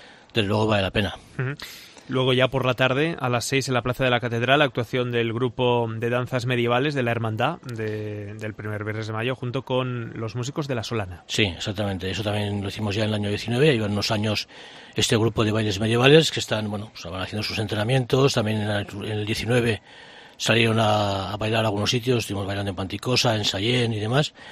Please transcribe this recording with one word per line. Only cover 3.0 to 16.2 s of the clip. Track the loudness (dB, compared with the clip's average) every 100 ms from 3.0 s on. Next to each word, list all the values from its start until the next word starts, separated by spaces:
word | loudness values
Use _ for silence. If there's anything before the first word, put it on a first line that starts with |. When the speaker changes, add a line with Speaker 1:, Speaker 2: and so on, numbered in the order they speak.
| 0 0
Speaker 2:
a | 0
las | 0
seis, | 0 -2 0
en |
la | -2
Plaza | -2 0
de | 2
la | 2
Catedral, | 0 -2 4 4
actuación | 4 0 -2 -2 0
del | 0 0
grupo | 0 -2 2 2 4 0
de | -2 -2
danzas | 0 -2 -2
medievales | 0 0 2 2 2
de | 0
la | 0
Hermandad | 0 -2 0 -2 -2
de, | -10 -6 -6 -4 -6 -8 -10
del | -8 -10
primer | -8 -6 -6
viernes | -4 -6 -4
de |
mayo, | -2 -2 -2
junto | -4 -4
con | 0 0 0 -4 -6 -8
los | -6
músicos | -4 -4 -4 -4
de |
La | -4
Solana. | -2 -4 -4 -10 -6
Speaker 1:
Sí, | 0
exactamente. | 0 0 -6 -2 -2 -2 -4
Eso | -4
también | -2 -2 -2 -2
lo | -4
hicimos | -4 -2 0
ya |
en | 0
el |
año | 0 0
diecinueve. | -2 -2 4 4
Llevan | 4 0
unos | 0 0
años | 0 0 -2 -6 -14 -20 -20 -8 -2
este | 2 4
grupo | 4 2
de | 2
bailes | 2 0 0
medievales | 2 4 8 8